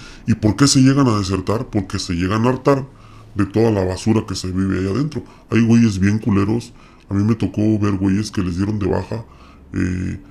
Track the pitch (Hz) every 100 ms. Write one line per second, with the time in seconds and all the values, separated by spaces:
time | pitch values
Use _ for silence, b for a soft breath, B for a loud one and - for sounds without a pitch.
0 | B B - - 107 98 139 139 131 139
1 | 131 104 92 92 90 107 131 107 95 98
2 | - 85 92 110 117 127 - 139 135 B
3 | B B B - 95 110 113 101 92 92
4 | 110 110 107 95 95 92 95 92 95 101
5 | 156 120 B B B 110 117 117 117 92
6 | 98 107 120 98 101 120 - b b b
7 | - 98 104 113 95 - 107 107 104 95
8 | 95 95 107 - 90 87 101 107 92 95
9 | 95 113 - B B B - 95 92 92
10 | 92 90 B